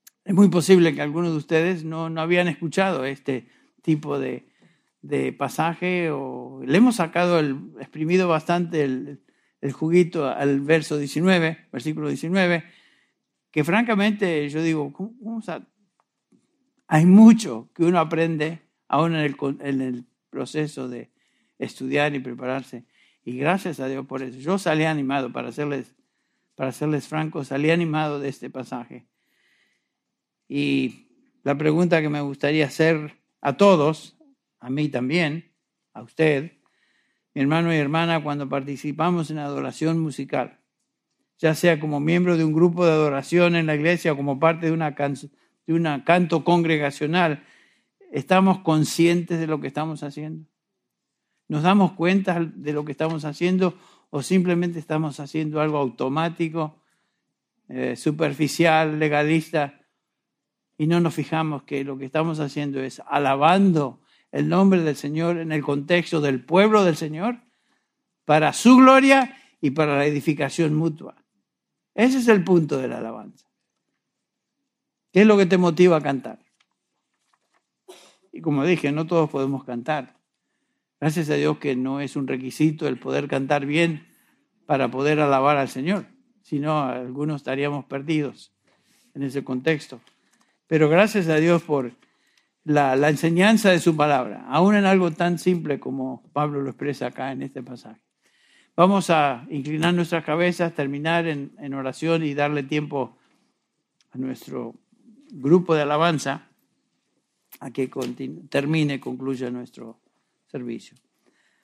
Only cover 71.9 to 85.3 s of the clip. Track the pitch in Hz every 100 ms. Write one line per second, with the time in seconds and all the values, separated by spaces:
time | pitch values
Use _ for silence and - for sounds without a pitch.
71.9 | - 247 262 233 208 170 175 151 139 123
72.9 | 120 113 113 104 - _ _ _ _ _
73.9 | _ _ _ _ _ _ _ _ _ _
74.9 | _ _ 180 214 202 180 185 175 160 180
75.9 | 160 147 135 120 110 _ _ _ _ _
76.9 | _ _ _ _ _ _ _ _ _ -
77.9 | - - _ _ - 165 143 156 170 143
78.9 | 151 165 170 151 139 135 135 131 120 117
79.9 | 151 123 _ _ _ _ _ _ _ _
80.9 | - 147 160 151 147 147 151 147 127 131
81.9 | 139 139 147 135 131 131 - 156 151 147
82.9 | 127 135 139 139 139 135 147 139 156 170
83.9 | 151 - _ _ _ _ _ - 139 123
84.9 | 127 147 151 147